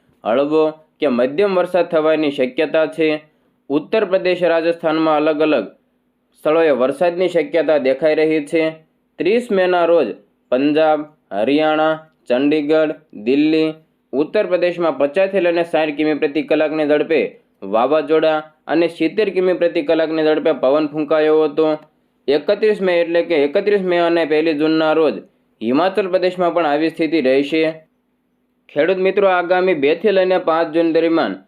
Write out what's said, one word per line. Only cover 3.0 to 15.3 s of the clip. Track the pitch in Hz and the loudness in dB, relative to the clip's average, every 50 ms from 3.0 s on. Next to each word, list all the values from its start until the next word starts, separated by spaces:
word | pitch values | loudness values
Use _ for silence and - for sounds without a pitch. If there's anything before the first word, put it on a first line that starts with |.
| 160 156 151 151 - _ _ _ _ _ _ _ _ - | -2 0 -2 -4 -6 _ _ _ _ _ _ _ _ -4
ઉત્તર | 139 151 - - - 220 208 | -4 -4 -2 -2 -2 -2 0
પ્રદેશ, | 185 185 190 175 185 180 175 180 170 165 | 0 -2 0 0 0 0 0 0 0 2
રાજસ્થાનમાં | 165 160 170 170 165 - 160 156 160 160 160 156 147 | 2 0 0 -2 -2 -2 -2 0 0 2 2 2 2
અલગ | 151 156 156 147 160 156 | 0 0 0 0 0 0
અલગ | 151 127 95 - - _ _ _ _ _ _ _ _ _ _ _ | 0 0 -2 -4 -10 _ _ _ _ _ _ _ _ _ _ _
સ્થળોએ | _ _ - 151 156 165 165 160 139 117 | _ _ -2 0 2 2 2 2 2 2
વરસાદની | 123 131 139 - 185 175 170 175 185 175 175 | 0 -2 0 0 -2 -2 0 0 -2 0 0
શક્યતા | 170 151 147 160 165 156 147 156 147 127 131 | -2 -2 0 -2 -2 0 2 0 2 2 0
દેખાઈ | 135 135 160 156 156 151 156 | 0 0 0 0 2 2 2
રહી | 160 156 160 147 | 0 0 -2 -2
છે. | 143 - 165 160 160 156 160 _ _ _ _ _ _ _ - | -2 -2 -2 -2 -2 -4 -8 _ _ _ _ _ _ _ -4
ત્રીસ | - 170 214 247 240 240 | -2 0 0 0 0 -2
મેના | 208 190 185 180 180 175 170 165 | 0 0 2 2 2 2 2 2
રોજ | 170 170 139 104 - - _ _ _ _ _ _ | 2 2 2 0 -4 -10 _ _ _ _ _ _
પંજાબ, | - 123 139 147 147 151 160 156 156 151 151 151 - _ _ _ | -2 0 0 0 2 2 2 2 2 0 -4 -8 -16 _ _ _
હરિયાણા, | 98 98 107 127 143 147 156 156 156 151 156 156 156 156 - - _ _ _ - | -6 -4 -2 0 0 0 0 0 0 0 0 0 -2 -4 -8 -14 _ _ _ -4
ચંડીગઢ, | 123 123 139 147 147 156 147 143 156 156 156 151 156 151 _ _ - - 104 | -2 0 0 0 0 0 0 0 2 2 2 0 -2 -8 _ _ -20 -8 -2
દિલ્હી, | 113 131 147 151 156 156 160 156 156 156 156 _ _ _ _ _ _ - | 0 0 2 2 2 2 0 0 -2 -4 -8 _ _ _ _ _ _ -4
ઉત્તર | 131 156 151 - 214 208 180 | -4 -4 -2 -2 -2 0 0
પ્રદેશમાં | 180 170 170 175 170 170 175 160 147 135 | 0 0 0 -2 -2 0 -2 -2 0 0
પચાસથી | 143 143 - 190 190 190 | -2 0 0 0 -2 0